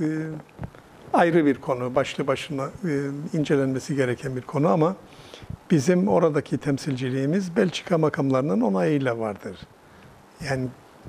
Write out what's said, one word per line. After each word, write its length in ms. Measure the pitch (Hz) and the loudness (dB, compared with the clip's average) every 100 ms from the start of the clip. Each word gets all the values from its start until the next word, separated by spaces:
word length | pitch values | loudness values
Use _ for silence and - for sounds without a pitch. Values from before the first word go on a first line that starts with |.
e, 60 | 156 156 160 156 - - - - - - - | -4 -4 -8 -12 -16 -14 -14 -14 -20 -20 -2
ayrı 340 | 294 175 165 147 | 2 4 6 4
bir 80 | 123 | 2
konu, 340 | - 127 123 | -2 -4 0
başlı 320 | 135 135 - 139 | 0 -2 -2 -2
başına, 380 | 135 - 139 | -2 -4 -6
e, 40 | 143 - 180 143 143 143 151 | -6 -6 -2 -2 -2 -6 -4
incelenmesi 640 | 165 143 143 135 131 - 139 | -2 2 2 2 -2 -4 0
gereken 400 | 123 117 139 127 | 0 -2 -6 -8
bir 60 | |
konu 260 | - 143 160 | -4 0 2
ama 280 | 185 156 190 - - - - - - - | 4 2 0 -10 -20 -20 -20 -16 -16 0
bizim 380 | 160 131 180 196 | 2 4 4 4
oradaki 500 | 185 165 147 - 147 | 4 4 2 -2 -4
temsilciliğimiz 1000 | 151 139 - 127 131 131 139 185 185 170 | -2 -2 -2 -4 -2 -2 0 0 0 2
Belçika 420 | 190 - - 170 | 0 0 -2 2
makamlarının 600 | 156 - 139 131 147 202 | 2 2 2 2 2 2
onayıyla 580 | 233 190 170 147 135 117 | 2 2 2 2 0 -2
vardır. 380 | 110 95 - 92 - - - - - - - - 139 | -4 -6 -10 -14 -18 -20 -20 -20 -20 -20 -20 -14 -4
Yani 180 | 131 127 - - - | -4 -4 -8 -20 -20